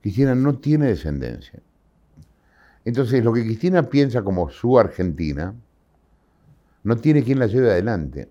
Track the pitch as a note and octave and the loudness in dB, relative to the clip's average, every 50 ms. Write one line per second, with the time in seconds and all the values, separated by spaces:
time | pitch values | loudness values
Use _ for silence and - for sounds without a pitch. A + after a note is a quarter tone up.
0 | _ G#2+ F#2 A#2 C#3 C3+ B2 B2+ C3 D3 C#3+ - - C#3+ D3+ D3+ C#3+ C3 G#2 - | _ -4 0 0 0 2 2 2 2 0 0 -2 0 0 2 2 2 0 0 -2
1 | - D#2 D2 C#2 C2 A#1+ A#1 - - - - - _ _ _ _ _ _ _ _ | -4 -6 -6 -4 -6 -8 -10 -12 -16 -20 -20 -20 _ _ _ _ _ _ _ _
2 | _ _ _ - - _ _ _ _ _ _ _ _ _ _ _ _ A#2 A#2+ B2+ | _ _ _ -20 -20 _ _ _ _ _ _ _ _ _ _ _ _ -6 -2 -2
3 | C3+ A2 B2+ B2+ A2+ A#2 A2+ A#2+ A2+ A2 A2+ A2 - F#3 F#3 F3 C#3 A#2+ - C#3 | 0 0 2 2 2 2 2 0 -2 -2 -4 -2 -2 0 2 2 0 2 2 2
4 | C#3+ C3+ A#2 B2 F#2+ G2 F#2+ F2+ E2+ D#2+ - - - A#2+ B2+ A#2+ G#2+ - - - | 2 2 0 -4 -2 -2 -2 -2 -2 -4 -6 -4 0 4 4 4 4 4 0 -4
5 | F#2 F#2 D2 C#2+ E2+ D2+ C#2+ C#2 E2 F#2 G#2+ A#2+ A2+ _ _ _ _ _ _ _ | -4 -4 -4 -4 -4 -6 -4 -6 -8 -10 -12 -16 _ _ _ _ _ _ _ _
6 | _ _ _ _ _ _ _ _ _ _ _ _ _ _ _ _ _ G2+ A#2+ A#2 | _ _ _ _ _ _ _ _ _ _ _ _ _ _ _ _ _ -2 -2 0
7 | A#2 D#3 D3+ D3 G#2+ A#2 C3+ C3+ B2 G#2+ G#2 C3 B2+ A#2 G2 F2+ F#2+ A#2 A2+ F2 | 2 2 2 2 2 2 0 0 0 0 2 2 2 4 2 2 0 0 -4 -4
8 | D2+ C2 B1 C2+ A#1 - | -6 -8 -10 -12 -14 -16